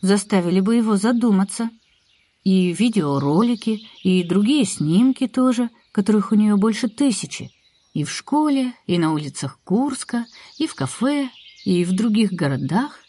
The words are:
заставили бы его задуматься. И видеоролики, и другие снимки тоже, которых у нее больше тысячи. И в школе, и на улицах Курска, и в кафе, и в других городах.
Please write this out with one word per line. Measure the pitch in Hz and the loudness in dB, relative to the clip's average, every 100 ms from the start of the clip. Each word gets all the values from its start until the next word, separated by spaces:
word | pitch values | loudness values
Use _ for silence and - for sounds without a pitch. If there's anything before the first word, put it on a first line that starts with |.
заставили | 185 202 202 196 175 185 | 0 0 2 0 2 0
бы | 190 233 | 2 2
его | 220 202 | 2 0
задуматься. | 214 240 233 190 196 - 233 - _ _ _ _ _ _ | 0 0 2 2 0 -4 -8 -10 _ _ _ _ _ _
И | 196 190 180 | 0 2 2
видеоролики, | 170 233 214 147 139 139 160 240 240 - 214 - - | 0 0 0 0 0 0 2 2 0 -4 -6 -8 -6
и | 190 185 | 0 0
другие | 170 180 208 302 208 | 2 0 2 2 0
снимки | - 151 175 254 254 254 | -2 0 4 4 2 -2
тоже, | - 254 240 240 _ _ | 0 0 0 -2 _ _
которых | - 202 214 202 | -4 2 2 2
у | 214 | 2
нее | 214 202 | 4 4
больше | 220 214 254 | 2 0 -4
тысячи. | - 277 202 - - 127 _ _ _ _ | 0 -2 -2 -6 -12 -16 _ _ _ _
И | - | -6
в | 143 | -6
школе, | - - 294 302 277 254 247 - | -8 -4 0 0 0 -2 -6 -4
и | 175 | 0
на | 160 | 0
улицах | 156 147 - 139 - | -2 -6 -8 -10 -8
Курска, | - 196 285 269 - 240 233 - - - | -2 0 0 -4 -6 -6 -6 -14 -16 -8
и | 311 | -6
в | - | -4
кафе, | 131 - 247 294 262 - - - | -8 -4 -2 -2 -4 -10 -20 -10
и | - 180 175 | -2 0 0
в | |
других | 185 233 214 208 | 0 0 2 0
городах. | 175 151 135 135 185 285 - | 0 -2 -2 -2 -2 -4 -8